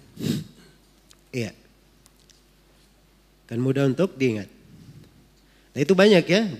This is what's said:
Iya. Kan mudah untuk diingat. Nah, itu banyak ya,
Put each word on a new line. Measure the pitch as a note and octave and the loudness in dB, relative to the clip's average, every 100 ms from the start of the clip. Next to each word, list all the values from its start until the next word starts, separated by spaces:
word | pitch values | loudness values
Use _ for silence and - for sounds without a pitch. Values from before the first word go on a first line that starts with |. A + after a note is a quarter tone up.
| - - - - - - - _ _ _ _ _ _ | -20 -10 -6 -6 -10 -20 -20 _ _ _ _ _ _
Iya. | B2+ G#2+ - - _ _ _ _ _ _ _ _ _ _ _ _ _ _ _ _ _ - | -8 -8 -12 -20 _ _ _ _ _ _ _ _ _ _ _ _ _ _ _ _ _ -12
Kan | A2+ | -6
mudah | C3 C3+ C#3 | -2 0 0
untuk | B2+ F#3 | 0 -4
diingat. | - C3 G#2+ F#2+ - - - - - - _ _ _ _ _ _ | -2 -2 -2 -8 -18 -20 -20 -20 -20 -20 _ _ _ _ _ _
Nah, | B2 | -4
itu | D3 F#3 | 0 4
banyak | G3+ F#3+ - | 6 6 4
ya, | F3+ A3 A2+ | 0 0 -6